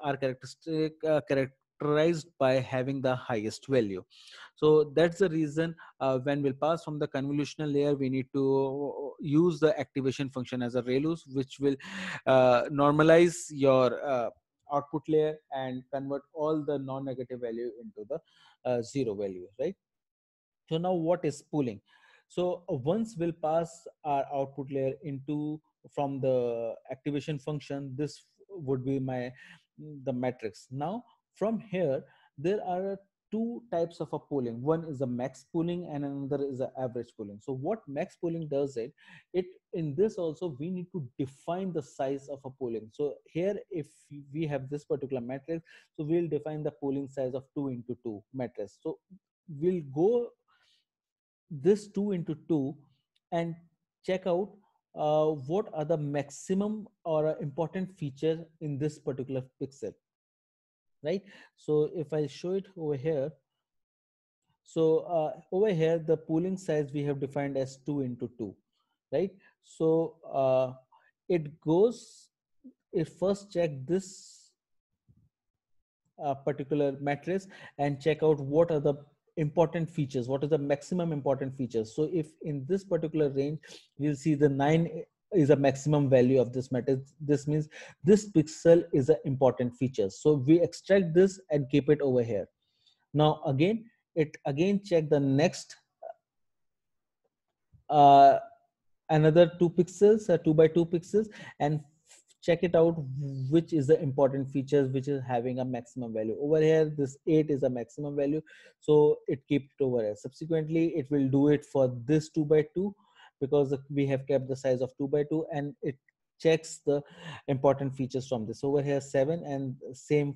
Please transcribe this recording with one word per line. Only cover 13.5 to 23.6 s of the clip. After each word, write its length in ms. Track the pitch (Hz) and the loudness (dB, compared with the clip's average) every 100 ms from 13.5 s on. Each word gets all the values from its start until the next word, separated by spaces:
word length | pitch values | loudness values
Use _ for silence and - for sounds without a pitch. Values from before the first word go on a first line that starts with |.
| 151 135 131 127 120 143 | 2 4 6 4 2 -2
uh, 240 | 127 110 - _ _ - | -2 -2 -8 _ _ -6
output 280 | 143 139 156 - | -4 -4 -6 0
layer 260 | 156 151 156 _ | 2 2 -2 _
and 320 | 139 131 127 127 | -8 -8 -8 -8
convert 280 | 135 139 139 - | -8 -6 -8 -8
all 300 | 160 151 156 147 | -6 -2 -2 -2
the 140 | 143 | -6
non-negative 640 | 135 135 139 131 120 123 | -6 -8 -8 -8 -10 -10
value 300 | 120 113 120 110 | -8 -8 -10 -12
into 260 | 120 107 107 | -16 -16 -12
the, 80 | 156 - _ _ _ | -12 -12 _ _ _
uh, 180 | 127 123 | -4 -4
zero 320 | 113 139 117 | -4 -4 -4
value, 320 | 101 101 92 90 - | -4 -6 -8 -14 -8
right? 160 | 156 196 _ _ _ _ _ _ _ _ _ | -8 -8 _ _ _ _ _ _ _ _ _
So 80 | 160 | -4
now 160 | 180 | -2
what 320 | 185 160 175 156 | -2 0 -2 -2
is 160 | - | -6
pooling? 400 | - 151 123 101 _ _ _ _ _ | -6 -4 -4 -6 _ _ _ _ _
So, 340 | - 180 175 - | -4 -4 -4 -6
uh, 40 | 151 | -6
once 420 | 127 208 220 160 | -2 -2 -4 -4
we'll 160 | 170 | -6
pass 520 | 165 156 160 | -4 -2 -2